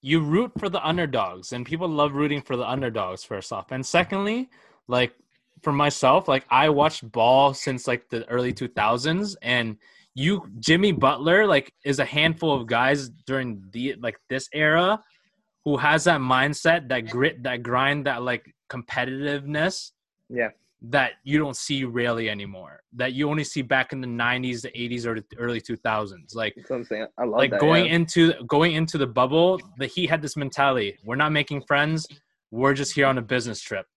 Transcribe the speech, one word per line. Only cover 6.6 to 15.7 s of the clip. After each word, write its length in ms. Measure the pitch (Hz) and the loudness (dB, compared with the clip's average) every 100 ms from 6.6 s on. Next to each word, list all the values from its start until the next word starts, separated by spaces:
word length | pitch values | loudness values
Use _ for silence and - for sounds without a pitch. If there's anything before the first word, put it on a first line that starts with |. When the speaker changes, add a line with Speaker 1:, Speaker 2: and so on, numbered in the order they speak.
| 151 | 4
Speaker 1:
watched 420 | 143 151 - 117 | 4 2 0 -8
ball 420 | 117 117 131 139 | 2 6 6 6
since, 340 | 131 - 127 - | 2 -4 -4 -2
like, 200 | 123 _ | -4 _
the 180 | 117 113 | -8 -4
early 220 | 120 123 | -2 -2
two 160 | 117 123 | -4 -6
thousands, 680 | - 107 120 139 175 208 190 | 0 0 2 0 -2 -2 -6
and 340 | 117 123 113 107 _ _ _ | 0 0 0 -8 _ _ _
you, 340 | 127 147 196 - 110 | -2 0 0 -4 -8
Jimmy 320 | 113 170 208 | 2 4 4
Butler, 540 | 160 135 139 151 185 214 | 4 2 2 2 4 6
like, 280 | 147 - _ | 2 0 _
is 140 | 143 139 | -4 0
a 60 | |
handful 480 | 131 151 160 160 165 | 0 2 2 2 0
of 120 | 139 113 | 0 0
guys 400 | 120 127 143 131 | 0 2 0 -4
during 560 | - - 135 127 104 95 | -16 -6 -4 -4 -10 -12
the, 240 | 113 131 110 | -8 -8 -6
like, 200 | 117 - _ | -8 -10 _
this 180 | 131 - | -8 -6
era 500 | 147 151 160 180 214 _ _ _ _ _ _ | 0 2 4 2 0 _ _ _ _ _ _
who 120 | - | -4